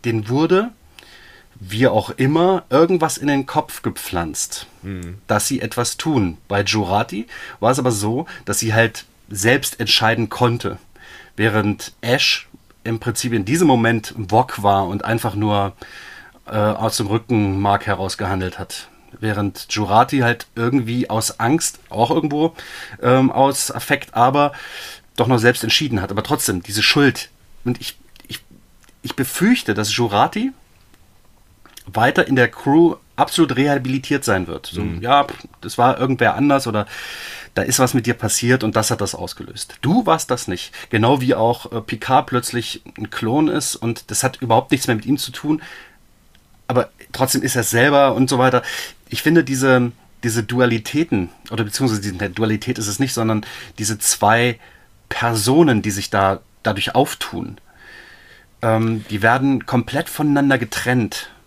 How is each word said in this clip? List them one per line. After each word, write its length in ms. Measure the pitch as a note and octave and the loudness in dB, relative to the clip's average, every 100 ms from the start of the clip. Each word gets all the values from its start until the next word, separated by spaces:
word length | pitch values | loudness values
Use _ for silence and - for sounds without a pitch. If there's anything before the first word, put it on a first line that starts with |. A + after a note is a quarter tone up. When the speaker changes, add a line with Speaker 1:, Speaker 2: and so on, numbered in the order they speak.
Speaker 1:
Denen 240 | A#2+ A2 G#2 | -2 -4 -2
wurde, 420 | C3 D#3+ F#3 A#3 - - - - - - - _ - | 0 2 2 0 -8 -20 -20 -20 -20 -20 -20 _ -18
wie 280 | F#2 G#2 B2+ | -8 2 4
auch 220 | G#2+ G#2 | 4 -2
immer, 540 | - C3 D#3+ F3+ F#3 - | 0 2 4 4 2 2
irgendwas 480 | C3+ E3+ F3 D#3 - | 4 4 4 0 0
in 100 | D3 | 0
den 180 | C#3 | 0
Kopf 360 | C#3 D#3 D3+ - | 0 -4 -4 -6
gepflanzt, 840 | A2 F#2 - F2 E2 C#2+ - - - - | -6 -6 -6 -4 -4 -6 -8 -10 -14 -16
Speaker 2:
Mhm. 340 | F#2+ F#2 F2 F#2 - | -12 -10 -10 -14 -2
Speaker 1:
dass 200 | C3 - | 0 0
sie 120 | C3+ | -4
etwas 340 | G2+ - A#2 - | -4 -4 -4 -4
tun. 400 | D#3+ C3+ F#2 E2 _ | 0 0 0 -4 _
Bei 120 | G2+ | -2
Jurati 640 | G2+ A2 F2+ G2+ A#2 G3 A#3 - - - | 0 -2 0 0 0 -6 -10 -14 -18 -2
war 100 | A2 | 0
es 80 | C3 | 2
aber 120 | B2+ | 0
so, 360 | G#2+ G#2 B2 E3 - | 0 -2 -4 -6 -12
dass 140 | - G2+ | -6 -4
sie 140 | A2+ | 0
halt 320 | A2+ A2+ - - _ - | 2 2 0 -18 _ -14
selbst 500 | G2+ G#2+ C3+ - - | -2 2 2 0 -6
entscheiden 500 | - - A2+ A2+ A2 | -2 2 2 0 -2
konnte. 480 | - B2 A#2+ G2+ G2 - - - - - - | 0 0 0 -4 -8 -14 -20 -20 -20 -16 0
Während 560 | G#2+ G#2+ G#2 G2+ - - | 2 2 0 -2 -8 -10
Ash 480 | A#2+ B2 - - - - _ _ | -2 0 2 -2 -6 -20 _ _
im 160 | A2+ A2+ | -8 -4
Prinzip 320 | A#2+ G#2 B2+ | -4 -4 -2
in 120 | A2+ | -2
diesem 220 | G2+ D#3+ E3+ | 0 2 4
Moment 460 | B2 A2+ A2+ - - | 4 4 0 -4 -10
Wok 440 | F#2+ A2 B2+ - | 0 0 0 0
war 240 | G2+ G2 F#2 | 2 2 0
und 180 | G2+ | -4
einfach 300 | - A#2 A2+ | -4 -2 -2
nur, 380 | G2+ G#2+ G#2 G2 - - - - - - - - | -2 0 0 -2 -6 -20 -20 -20 -20 -20 -20 -6
äh, 40 | |
aus 460 | G#2+ G#2+ G#2 A2 - | 0 0 0 -2 -2
dem 100 | G2+ | -2
Rückenmark 800 | A2+ - A#2 G2+ F#2+ G2+ G2+ - | -2 0 0 0 0 0 0 -2
heraus 300 | F#2 F#2+ - | -4 -4 -6
gehandelt 400 | F#2+ F#2+ F#2 - | -4 -4 -6 -8
hat. 300 | F#2+ - - _ _ - | -12 -12 -16 _ _ -6
Während 480 | A2 G#2 G#2 - - | -4 -2 -4 -6 -8
Jurati 500 | G#2+ G2+ G#2+ B2 C#3 | -4 4 4 4 2
halt 280 | A#2+ A#2+ - | 2 0 -6
irgendwie 540 | - A#2+ C3+ A2+ B2 - | -4 0 0 0 -2 -2
aus 300 | A2 - - | -2 -4 -2
Angst, 400 | A#2 D#3+ - - _ | 0 0 -2 -8 _
auch 200 | G#2 A#2+ | -2 0
irgendwo, 440 | E3 D3+ D3 E3 - - - - - | 0 0 0 -2 -4 -18 -16 -16 -2
ähm, 300 | A#2+ C3 C3 | 2 4 4
aus 400 | - C#3 C3+ - | 4 2 2 -6
Affekt, 440 | - - C#3 - | -8 -4 -4 -2
aber 360 | A2 B2 C#3+ C#3+ - - - - - _ - | 2 4 4 0 -2 -16 -16 -16 -18 _ -2
doch 100 | A#2+ | 2
noch 100 | B2 | 4
selbst 240 | A#2 A#2+ | 4 2
entschieden 380 | A2 - D3+ A2 | 0 0 0 -2
hat. 100 | F#2+ | -2
Aber 120 | G2+ | -6
trotzdem, 380 | - D3+ - F#2+ | -4 -2 -2 -4
diese 200 | F#2 G#2 | -4 -2
Schuld. 460 | - D3 C#3+ - - _ _ - | 2 4 4 2 -12 _ _ -8
Und 140 | B2 B2 | -6 -4
ich, 180 | - - - - - | -8 -14 -20 -20 -16
ich, 140 | - _ - _ _ - _ | -16 _ -20 _ _ -20 _
ich 140 | - | -10
befürchte, 580 | - B2+ - G3 B3 - | -6 -6 0 2 2 2
dass 220 | G#2 G#2+ | -2 -2
Jurati 560 | A2 A#2 G2+ D3 G#3 C4 - _ _ _ _ _ _ _ _ _ _ - - - | -2 0 2 2 0 -6 -8 _ _ _ _ _ _ _ _ _ _ -20 -20 -8
weiter 320 | G#2 B2 D3+ - | 2 2 2 2
in 80 | |
der 120 | B2+ A#2 | 2 2
Crew 480 | - C#3 D3+ E3+ - _ | 0 2 4 4 2 _
absolut 400 | - C#3 - D#3+ D#3+ | -2 -2 2 2 2
rehabilitiert 640 | C#3+ C#3 B2+ C3 C3 C#3+ | 2 0 -2 -6 -2 -2
sein 240 | B2 F#2+ E2+ | 0 -2 -2
wird. 200 | D2+ - | -10 -10
So, 140 | F2 | -6
Speaker 2:
Mhm. 200 | E2+ E2+ | -6 -6
Speaker 1:
ja, 240 | A#2 C#3+ | 2 2
pff, 100 | C#3 - - _ | 2 -6 -16 _
das 160 | - - | -8 2
war 220 | B2 - | 2 2
irgendwer 360 | C3 B2+ A2+ | -2 2 2
anders 320 | - C#3+ C#3 B2 | 4 2 2 2
oder 180 | G#2+ G2+ - - - - - - | -2 -4 -10 -14 -14 -14 -16 -6
da 80 | - | -4
ist 160 | F#2+ - | 0 2
was 140 | B2+ | 2
mit 120 | C3 | 2
dir 80 | A2 | 0
passiert 500 | A#2+ G#2+ - A#2+ B2+ | -2 -2 -2 2 2
und 120 | G#2+ | 2
das 160 | A2+ G#2 | 0 -2
hat 100 | A#2+ | -2
das 120 | G2 | -4
ausgelöst. 600 | - F2+ - - G#2+ - - | -6 -12 -12 -16 -14 -14 -6
Du 240 | C3+ A3 | 0 2
warst 260 | G#3+ D#3+ - | 2 0 0
das 160 | B2 - | -4 -4
nicht. 240 | F2+ - - - | -8 -8 -16 -2
Genau 300 | A2 A2+ C#3+ | 2 4 4
wie 160 | B2+ | 2
auch, 360 | A#2 A2+ A#2+ - | 2 2 0 -6
äh, 100 | A2+ | -10
Picard 460 | G#2+ G#2+ - C3+ - | -8 -8 2 2 2
plötzlich 540 | B2 - A#2+ - - - - | -4 -2 -6 -6 -12 -16 -12
ein 120 | G#2+ | -10
Klon 380 | - A2+ C#3 D#3 | -4 0 2 2
ist 260 | D#3 - | 0 -4
und 340 | - A#2 A2+ - | -4 -4 -6 -6
das 120 | G#2+ | -2
hat 180 | C3 - | -2 -4
überhaupt 300 | A#2+ A2+ - | 2 2 2
nichts 160 | C#3+ - | -2 0
mehr 80 | |
mit 100 | A2+ | -2
ihm 120 | A2 C#3+ | 0 -2
zu 140 | - | -2
tun. 300 | - D3 D#3 - - - _ _ _ _ _ _ _ - | -8 -4 -4 -4 -20 -20 _ _ _ _ _ _ _ 0
Aber 220 | B2 - _ - | 0 0 _ -16
trotzdem 300 | - C3 - | -2 0 0
ist 140 | C3 | 0
er 80 | B2+ | -2
selber 500 | G#2+ A#2 C#3 C#3+ C3+ | 0 2 4 6 4
und 160 | A#2 C3 | 4 2
so 80 | C3+ | 4
weiter. 240 | - B2 - - - - - | 4 2 -2 -10 -12 -16 -10
Ich 120 | - | -2
finde 200 | D#3 E3 | 4 4
diese, 480 | C3 C3 C3+ B2+ B2 - _ - | 4 0 4 4 2 -4 _ -8
diese 200 | A#2 A2+ | -2 -2
Dualitäten, 840 | A2 A#2+ B2 A#2 - C#3+ E3+ G#2 F2 - - | -2 2 2 2 -2 -2 0 0 -2 -10 -8
oder 120 | A2+ | -4
beziehungsweise 380 | G#2 - C3 G#2+ | -4 0 0 0
diese 280 | G2+ F2 G2 | -2 -4 -6
Dualität 480 | F2+ A2 G#2+ A#2+ A#2 | 0 0 0 -2 -4
ist 100 | G#2 | -4
es 120 | G2+ | -2
nicht, 140 | C3+ | -2
sondern 320 | A#2+ A2+ G#2+ G#2+ - - - | 0 0 0 -4 -16 -16 -6
diese 180 | G#2+ A2 | -6 -2
zwei 640 | - - G#2 A#2 B2 A2 - - _ _ _ | -2 2 4 4 2 -2 -14 -20 _ _ _
Personen, 720 | - A#2 A2 G#2+ D3 D#3+ A2 | -4 -2 0 4 6 6 4
die 100 | G#2+ | 0
sich 180 | G2 - | -4 -2
da 280 | G2+ G2 F#2+ _ _ | 2 2 0 _ _
dadurch 300 | A2 G2+ - | -4 -2 0
auftun, 600 | - D3 - - E2+ - - _ _ - - - - - - _ _ | 0 0 -4 -8 -8 -10 -12 _ _ -20 -20 -20 -20 -20 -20 _ _
ähm, 420 | A2+ A2 A2+ A2+ - | -2 0 0 -2 -4
die 120 | G2+ | 0
werden 440 | A2+ B2 C#3 B2+ | 2 4 2 0
komplett 440 | - B2+ A#2 C#3 - | 0 0 0 -4 -4
voneinander 480 | - D3+ C#3+ C#3 C3 | -2 2 4 4 2
getrennt. 720 | A#2 - A#2+ B2+ G#2 - - - | 0 -4 0 0 0 -4 -14 -20